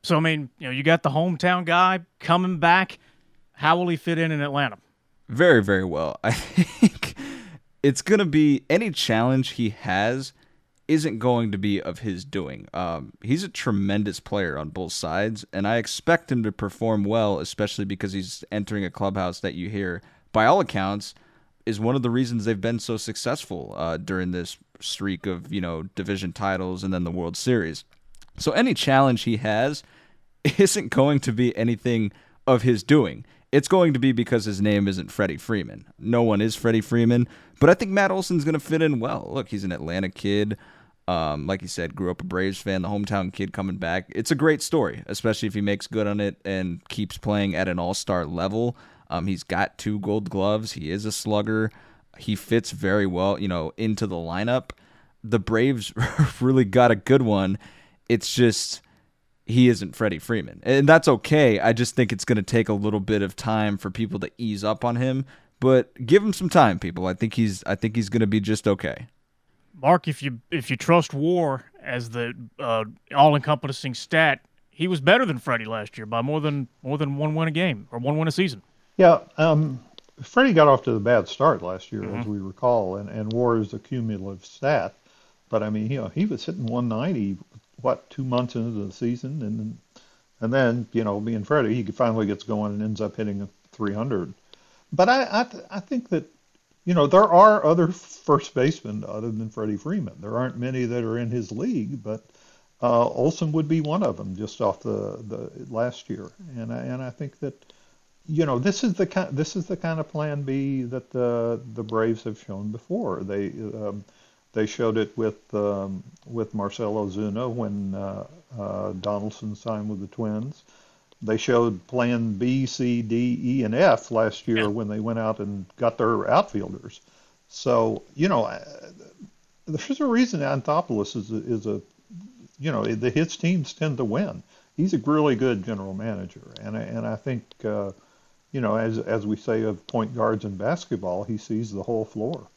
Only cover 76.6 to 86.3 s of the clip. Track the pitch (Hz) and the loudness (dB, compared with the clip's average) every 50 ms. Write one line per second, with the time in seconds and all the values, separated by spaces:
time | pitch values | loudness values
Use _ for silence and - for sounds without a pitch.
76.6 | 131 - _ _ - 131 143 147 151 139 139 143 151 151 151 160 160 160 147 160 | -6 -8 _ _ -8 -6 -4 -2 -2 -4 -2 -2 -2 -2 0 0 -2 0 0 0
77.6 | 180 180 131 101 104 _ - 120 120 139 147 156 160 160 147 185 190 175 127 95 | 0 0 -2 -4 -8 _ -10 -4 -2 0 0 2 0 0 0 0 0 0 -2 -8
78.6 | _ _ _ _ _ _ _ - 185 170 165 - - - _ - 156 165 156 151 | _ _ _ _ _ _ _ 8 8 8 8 6 2 -8 _ 2 4 4 6 4
79.6 | 156 147 131 123 - - _ - _ _ _ - 131 - - 240 269 269 196 160 | 2 0 -2 -8 -14 -20 _ -20 _ _ _ -16 -16 0 2 4 4 6 8 8
80.6 | 151 147 135 127 - 127 113 107 98 117 123 110 90 - - - 131 160 135 90 | 8 8 8 6 4 0 0 2 4 4 4 4 4 0 -2 2 2 2 2 2
81.6 | 87 90 92 92 - - 113 107 98 98 98 117 120 107 104 101 95 95 95 - | -4 -8 -8 -8 -10 -10 -10 -8 -8 -6 -6 -6 -6 -6 -6 -6 -8 -10 -8 -2
82.6 | - 123 123 113 98 92 92 101 101 101 - 113 107 107 113 120 123 120 117 113 | 0 2 2 2 0 -2 -4 -6 -8 -8 -8 -6 -6 -4 -2 0 2 2 2 2
83.6 | 107 95 - 110 - _ 135 127 113 113 107 95 95 98 98 92 - - - - | 0 -2 -6 -12 -10 _ -6 -4 -4 -4 -6 -6 -8 -10 -12 -12 -16 -20 -14 -4
84.6 | - 139 151 120 87 98 - _ _ _ _ _ _ _ _ _ _ _ - 110 | -2 0 0 0 -2 -4 -8 _ _ _ _ _ _ _ _ _ _ _ -4 -2
85.6 | 104 107 107 107 107 113 139 135 107 104 - 151 196 214 | -2 -2 -4 -4 -4 -4 -4 -4 -6 -6 -2 -2 -2 -2